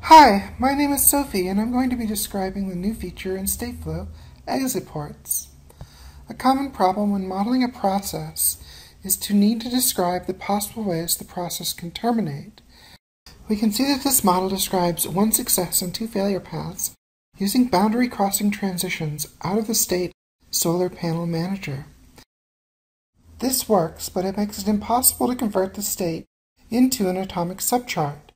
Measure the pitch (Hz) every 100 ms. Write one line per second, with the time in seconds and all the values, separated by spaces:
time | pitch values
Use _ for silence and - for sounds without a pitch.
0 | - 320 277 196 196 - 254 277 285 277
1 | - 285 277 202 180 196 226 247 262 240
2 | 220 208 - 202 190 196 190 175 190 226
3 | 180 - 190 190 196 - 240 247 160 160
4 | 196 - - - - 254 262 185 - 156
5 | 147 - - - - - - - - -
6 | - - - 220 262 269 277 - 185 196
7 | 208 202 185 190 208 254 247 - 196 196
8 | 196 156 156 160 - - - - - -
9 | 196 - - 202 202 233 233 247 247 -
10 | 175 180 180 190 - 202 202 226 208 165
11 | 170 - - - 175 - 175 - 170 -
12 | 233 233 170 143 202 - - - - -
13 | _ _ - - - 208 220 208 269 269
14 | 277 262 196 180 190 190 - 190 175 170
15 | - 170 214 - 254 - 170 - 180 -
16 | 226 208 196 190 - 156 156 - - -
17 | _ _ _ - 196 240 247 180 214 233
18 | 247 - 196 - 208 202 196 180 185 -
19 | 156 151 - - 170 202 214 220 - 180
20 | 175 - _ _ _ - 175 175 180 -
21 | 170 165 170 165 175 196 - 135 147 -
22 | - - - _ _ _ _ _ _ _
23 | _ _ _ - 247 262 - 202 160 -
24 | - 190 185 196 208 - 196 208 - 240
25 | 254 - 247 247 226 196 190 208 202 -
26 | 180 165 - _ _ _ _ 226 254 -
27 | 190 185 190 - 175 190 - 247 247 -
28 | 151 147 -